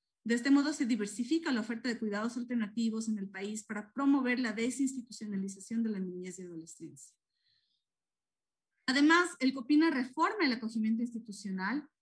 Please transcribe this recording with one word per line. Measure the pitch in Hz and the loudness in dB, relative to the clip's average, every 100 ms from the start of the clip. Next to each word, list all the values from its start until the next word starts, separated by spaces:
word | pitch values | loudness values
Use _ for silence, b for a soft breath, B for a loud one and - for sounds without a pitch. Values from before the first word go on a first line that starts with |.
| _ _ | _ _
De | - | -2
este | 233 269 | 0 6
modo | 277 285 | 4 4
se | 294 247 | 0 0
diversifica | 233 202 - 240 320 330 | 0 -2 -4 0 0 2
la | 247 | -2
oferta | 214 226 254 | -2 -4 -4
de | 226 | -4
cuidados | 220 202 226 247 | -2 -2 -2 -4
alternativos | 240 247 208 220 226 220 220 | -4 -2 -2 0 -2 0 -4
en | 214 | -4
el | 190 | -4
país | 190 202 214 | -6 -8 -8
para | - 208 208 | -8 -10 -8
promover | - 277 277 247 240 | -2 2 4 4 0
la | 247 | 0
desinstitucionalización | 208 233 254 269 269 233 - 214 196 190 196 - 226 | -2 -2 0 -2 -2 -10 -12 -6 -4 -4 -8 -6 -2
de | 226 | -2
la | 202 | -2
niñez | 185 180 185 180 | -6 -6 -10 -10
y | |
adolescencia. | 180 165 165 - 160 135 - _ _ _ _ _ _ _ _ _ _ _ _ _ _ _ _ _ - | -12 -12 -14 -14 -16 -16 -20 _ _ _ _ _ _ _ _ _ _ _ _ _ _ _ _ _ -2
Además, | 262 294 339 349 - | 4 8 8 6 2
el | 262 | 0
copina | 262 233 302 330 | 0 2 4 6
reforma | 277 247 - 339 427 302 | 2 -4 0 0 2 0
el | |
acogimiento | 226 220 226 220 226 | 0 -2 -2 0 0
institucional, | 240 226 220 202 202 190 190 269 - _ | 0 -6 -12 -12 -8 -4 -2 -4 -6 _